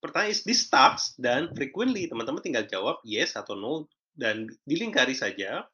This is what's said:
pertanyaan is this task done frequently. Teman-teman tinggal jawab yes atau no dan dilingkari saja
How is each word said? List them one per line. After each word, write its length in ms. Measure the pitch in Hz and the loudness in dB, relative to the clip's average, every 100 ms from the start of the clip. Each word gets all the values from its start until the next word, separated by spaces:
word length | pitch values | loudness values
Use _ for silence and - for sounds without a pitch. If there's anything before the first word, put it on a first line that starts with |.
pertanyaan 320 | 156 156 208 208 | -2 0 0 0
is 80 | |
this 240 | - 247 - | 0 0 4
task 480 | - 151 135 - - | 8 8 6 -6 -2
done 320 | 123 123 165 - | 0 2 0 -4
frequently. 480 | 139 185 254 220 | -6 -2 -2 -2
Teman-teman 400 | 180 117 113 156 | -4 -4 -4 -4
tinggal 240 | 190 123 104 | -2 -2 -2
jawab 320 | 95 104 170 | -2 -2 -4
yes 320 | 113 104 165 | -4 -2 0
atau 240 | 113 101 101 | -2 -8 -8
no 320 | 107 160 151 _ _ | -4 -4 -6 _ _
dan 320 | - 117 107 110 - - | -4 -2 -2 -6 -12 -4
dilingkari 480 | 156 226 165 127 131 | -4 0 2 2 2
saja 480 | 110 98 98 143 - | -4 -4 -6 -6 -10